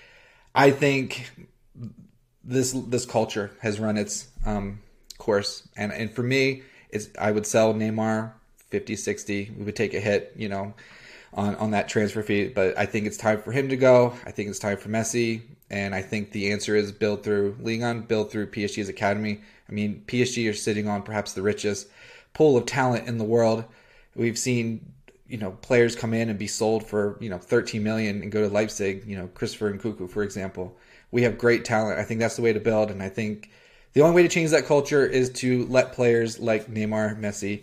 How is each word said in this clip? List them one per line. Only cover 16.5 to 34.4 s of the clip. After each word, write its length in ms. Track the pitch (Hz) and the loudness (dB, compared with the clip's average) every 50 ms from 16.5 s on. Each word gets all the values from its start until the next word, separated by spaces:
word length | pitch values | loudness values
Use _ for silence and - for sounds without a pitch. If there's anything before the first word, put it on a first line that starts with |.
| 107 | -2
answer 220 | 101 - - 104 | -2 -2 2 2
is 160 | 107 101 101 | 2 2 2
build 320 | 101 - 110 104 104 101 - | -2 -2 0 0 0 -2 -2
through 360 | 107 104 101 101 101 104 123 | 0 0 2 2 0 -2 -4
Ligue 220 | 117 113 113 113 120 | -4 -4 -2 -2 -2
un, 180 | 120 117 117 | -2 -2 -4
build 300 | 110 - 113 107 104 107 | -2 -2 0 0 0 -2
through 160 | - 107 104 | -4 -6 -6
P 180 | 95 - 110 104 | -4 -4 -4 -4
S 80 | 101 - | -4 -2
G's 160 | 107 104 95 | -4 -6 -6
academy. 540 | 95 - 110 101 101 104 107 107 104 104 - - - _ _ - | -4 -2 0 0 0 0 -2 -4 -6 -6 -10 -18 -20 _ _ -8
I 40 | 107 | -4
mean, 300 | 104 104 104 104 - - | -4 -2 -2 -4 -6 -8
P 160 | - 123 123 120 | -4 0 0 2
S 80 | 117 | 2
G 180 | - 120 117 110 | 0 0 -2 -2
are 60 | 104 | -2
sitting 340 | - - 117 107 104 104 107 | -2 -2 -2 -2 0 -2 -2
on 140 | 104 101 98 | -4 -4 -6
perhaps 320 | - 110 104 101 - - | -4 -4 -4 -4 -4 -6
the 80 | 98 95 | -2 -2
richest 460 | 104 104 - - 104 101 - - - _ - - - - - - _ _ | 0 -2 0 -2 -2 -2 -4 -6 -14 _ -20 -20 -20 -20 -20 -20 _ _
pool 240 | - 156 151 135 | 4 6 6 6
of 80 | 120 113 | 4 2
talent 420 | - 120 131 131 127 120 113 - | 2 0 2 2 2 2 0 -2
in 120 | 123 117 113 | -4 -4 -2
the 60 | 110 | 0
world. 420 | 107 113 117 113 110 113 113 113 - - _ _ _ _ - - _ _ | 2 4 4 4 4 2 0 -2 -8 -16 _ _ _ _ -20 -20 _ _
We've 220 | - 117 117 107 - | -2 -2 0 0 -2
seen, 540 | - 131 123 120 117 113 113 110 - - - - _ - _ _ _ - | -2 0 0 0 0 -2 -4 -6 -10 -16 -20 -20 _ -20 _ _ _ -12
you 80 | 131 | -10
know, 140 | 107 107 95 | -8 -6 -8
players 440 | 95 - - - 131 120 120 117 113 | -8 -10 -2 2 6 6 6 4 4
come 200 | - - 113 113 | -2 -2 -2 0
in 160 | 113 113 113 | 0 0 0
and 80 | 104 95 | -2 -4
be 80 | 104 | -4
sold 400 | 101 - - 113 110 110 110 107 | -6 -2 0 0 2 2 0 -2
for, 320 | - 104 107 101 104 98 - | -2 0 0 0 0 -2 -6
you 80 | 113 110 | -8 -8
know, 100 | 92 90 | -8 -10
thirteen 440 | - - 123 120 117 - - 110 104 | -4 0 2 2 2 0 -4 -2 -2
million 400 | 107 110 110 110 104 101 101 85 | 0 0 0 0 -2 -2 -4 -6
and 100 | 104 101 | -4 0
go 80 | 107 | 0
to 120 | 107 101 101 | 0 2 2
Leipzig, 520 | 104 113 107 - - 101 98 95 95 113 | 0 0 0 -2 -2 -2 -2 -2 -4 -8
you 100 | 110 98 | -10 -10
know, 120 | 95 92 90 | -10 -10 -12
Christopher 440 | - - 123 104 - - 110 104 98 | -8 -6 -6 -6 -4 -4 -2 -2 -2
Nkunku, 380 | 98 - 113 104 - 92 90 | -2 -4 -6 -6 -6 -8 -6
for 120 | - 107 104 | -4 -4 -4
example. 540 | 98 - 104 95 95 - 90 92 92 - - _ _ - - _ _ | -4 -4 -6 -8 -8 -8 -8 -10 -10 -12 -16 _ _ -20 -20 _ _
We 140 | - 120 120 | 0 2 2
have 120 | 113 101 | 2 2
great 300 | - 120 120 120 113 - | 2 4 4 4 4 2
talent. 320 | - 117 107 110 107 87 76 | 0 0 2 2 0 0 -2
I 60 | 104 | -2
think 160 | - 117 113 | -4 0 0
that's 160 | 113 110 - | 0 0 0
the 60 | - 117 | 2 2
way 120 | 117 110 | 2 2
to 60 | 107 | 2
build, 300 | 101 113 110 107 107 104 | 2 2 2 2 2 0
and 120 | 98 98 95 | -2 -6 -8
I 80 | 95 | -6
think 400 | - - 110 107 104 104 - - _ _ _ _ _ _ _ _ _ | -4 -4 -4 -4 -6 -8 -10 -18 _ _ _ _ _ _ _ _ _
the 80 | 135 | 6
only 160 | 147 170 170 | 6 8 8
way 60 | 180 175 | 6 6
to 60 | 165 | 6
change 200 | - 175 | 4 2